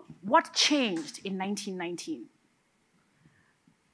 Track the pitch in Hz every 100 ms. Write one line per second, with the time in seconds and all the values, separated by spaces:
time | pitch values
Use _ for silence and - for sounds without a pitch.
0 | - - 202 311 - - - 294 233 165
1 | 151 - 196 190 196 202 202 180 170 165
2 | - 131 - _ _ _ _ _ _ _
3 | _ _ _ _ _ _ _ _ _